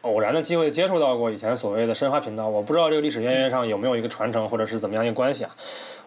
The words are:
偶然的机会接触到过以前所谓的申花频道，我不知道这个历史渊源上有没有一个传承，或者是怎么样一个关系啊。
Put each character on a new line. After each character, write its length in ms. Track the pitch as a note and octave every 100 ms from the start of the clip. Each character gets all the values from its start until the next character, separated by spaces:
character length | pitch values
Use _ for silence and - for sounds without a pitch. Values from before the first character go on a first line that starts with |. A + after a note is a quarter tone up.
偶 180 | B2 A2
然 160 | G#2+
的 80 | D#3
机 140 | D#3 E3+
会 120 | D#3
接 200 | D3 F#3
触 100 | F3
到 180 | C#3+ A#2+
过 140 | A#2
以 80 | G#2
前 180 | A2 B2
所 140 | G#2+
谓 160 | G#2+ A#2
的 80 |
申 160 | A2 C#3
花 80 | C#3+
频 160 | B2+
道， 140 | G#2+ G#2+
我 120 | G#2+
不 120 | G#2+
知 60 | D#3
道 120 | D#3+
这 60 | D#3
个 40 |
历 80 | D3
史 140 | A#2+
渊 100 | A#2
源 160 | C3 C3
上 160 | B2+
有 140 | A#2 G2+
没 80 | B2+
有 100 | A#2+
一 60 |
个 60 | A2+
传 240 | - A2+
承， 160 | A2+ G#2+
或 100 | A2+
者 80 | A2
是 140 | A2+
怎 100 | G#2
么 60 | A2
样 80 |
一 40 | A#2
个 60 |
关 180 | A2+ B2+
系 120 | C#3
啊。 100 | - - - - - -